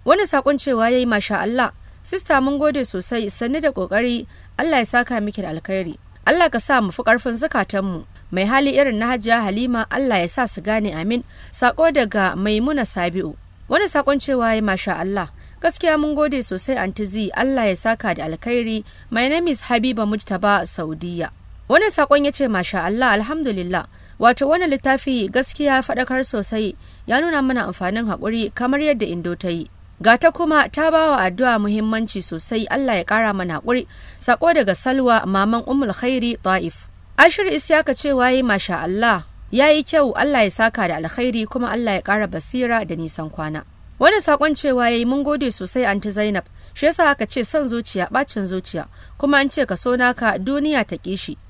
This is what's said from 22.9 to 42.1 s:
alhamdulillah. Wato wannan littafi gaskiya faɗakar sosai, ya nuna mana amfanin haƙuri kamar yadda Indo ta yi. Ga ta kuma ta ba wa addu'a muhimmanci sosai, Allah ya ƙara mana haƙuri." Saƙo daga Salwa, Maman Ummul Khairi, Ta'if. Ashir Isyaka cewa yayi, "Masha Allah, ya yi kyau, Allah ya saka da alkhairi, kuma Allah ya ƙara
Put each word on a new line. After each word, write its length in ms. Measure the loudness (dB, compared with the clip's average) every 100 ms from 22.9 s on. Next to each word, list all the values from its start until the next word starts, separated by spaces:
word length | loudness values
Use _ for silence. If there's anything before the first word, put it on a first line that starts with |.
| 0 2 2
alhamdulillah. 720 | 0 -4 -4 -4 -2 -4 -4 -14 -20 2
Wato 240 | 4 4 2
wannan 200 | 2 2
littafi 600 | 0 0 0 0 -2 0
gaskiya 480 | -2 -2 -2 2 2
faɗakar 400 | 0 -4 -2 -2
sosai, 520 | -2 -4 -4 -2 -4 -6 -16 -20 -2
ya 140 | 0
nuna 200 | 0 0
mana 240 | 0 -2
amfanin 400 | -4 -4 -4 -4 -4
haƙuri 400 | -4 -4 -2 -4
kamar 260 | -4 -2 0
yadda 260 | 0 0 -2
Indo 260 | -4 -6
ta 140 | -6 -4
yi. 220 | -6 -6 -14 -20 -2
Ga 140 | 4 6
ta 120 | 4
kuma 380 | 2 2 2 2
ta 220 | 2 2
ba 200 | 4 4
wa 80 | 2
addu'a 320 | 0 0 0 2
muhimmanci 600 | 0 0 0 -2 -2 -4
sosai, 460 | -4 -4 -2 -2 -2
Allah 260 | -2 0 0
ya 40 |
ƙara 280 | 0 0 2
mana 280 | 0 -2 -4
haƙuri." 260 | -2 -2 -2 -14 -20 -6
Saƙo 320 | 0 2 4
daga 200 | 4 2 0
Salwa, 480 | 0 2 4 2 2
Maman 360 | 0 2 0
Ummul 300 | -2 0 0 -2
Khairi, 400 | -2 0 -2 -2
Ta'if. 440 | 0 0 -2 -8 -14 -20 -12 4
Ashir 280 | 4 6 0
Isyaka 440 | 0 4 2 2 0
cewa 320 | 0 2 4
yayi, 120 | 4
"Masha 340 | 2 0 0 -4
Allah, 440 | -4 0 2 2 -2 -18 -4
ya 180 | 2 4
yi 140 | 4
kyau, 300 | 4 2 2
Allah 300 | 2 0 2
ya 60 | 2
saka 360 | 2 0 0 -2
da 80 | -2
alkhairi, 440 | -6 -2 -2 -2 -4
kuma 240 | -4 -2
Allah 240 | -2 0
ya 60 | -2
ƙara 260 | 0